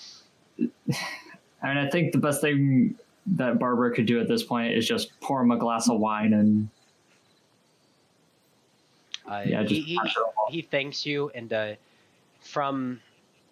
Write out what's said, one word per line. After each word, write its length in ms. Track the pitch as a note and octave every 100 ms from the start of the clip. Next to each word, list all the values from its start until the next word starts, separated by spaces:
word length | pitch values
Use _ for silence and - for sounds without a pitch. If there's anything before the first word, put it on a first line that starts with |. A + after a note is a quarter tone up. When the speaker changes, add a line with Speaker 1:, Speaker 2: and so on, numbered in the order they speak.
| - - _ _ _ -
Speaker 1:
<sighs> 120 | - - - - - - - - _ -
I 60 | C3+
mean, 100 | C#3+
I 100 | C#3
think 240 | F3 D#3
the 60 | C3
best 220 | D3 C#3
thing 560 | D3+ C#3+ C#3 C3 - - - _ -
that 300 | F#3 B2 A#2+
Barbara 340 | B2+ A#2+ A#2+
could 120 | A#2+ A2
do 140 | A#2
at 80 | G#2
this 140 | A2+
point 300 | - A#2+ A#2
is 120 | A2+ A2
just 320 | A#2 - -
pour 200 | - C3+
him 100 | A#2+
a 60 | A#2
glass 320 | A#2 A2+ A#2+
of 100 | A2
wine 340 | G#2+ G#2+ G#2+
and 360 | G#2+ G#2+ G#2+ G#2+ _ _ _ _ _ _ _ _ _ _ _ _ _ _ _ _ _ _ _ _ _ _ _ - - -
Speaker 2:
Uh, 160 | G2+
Speaker 1:
yeah, 180 | - A2
Speaker 2:
he, 60 | G2+
Speaker 1:
just 200 | G#2 D3+
Speaker 2:
he, 80 | F3
Speaker 1:
pass 140 | -
it 80 | A2+
along. 140 | A2+ - G#2+
Speaker 2:
he 120 | D#3+
thanks 420 | - C#3+ C#3 C#3
you, 260 | D3 C#3+ C#3+
and, 180 | B2 A#2
uh, 220 | A2 G#2+ G#2+ _ _ _ _ _ _
from, 600 | - D3+ C#3 C3+ B2+ A#2+ _ _ _ _ _